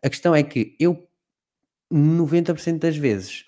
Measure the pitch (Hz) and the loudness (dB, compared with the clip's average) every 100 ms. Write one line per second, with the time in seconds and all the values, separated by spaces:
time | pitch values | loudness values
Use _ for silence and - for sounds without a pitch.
0 | 143 - 175 160 147 135 107 _ 165 170 | -4 -2 2 2 2 -2 -4 _ -2 -2
1 | - _ _ _ _ _ _ _ _ 160 | -8 _ _ _ _ _ _ _ _ 2
2 | 147 165 160 170 170 160 - 165 165 151 | 2 2 2 0 0 -4 -4 -2 -2 0
3 | 143 104 92 - | 0 -2 -4 -16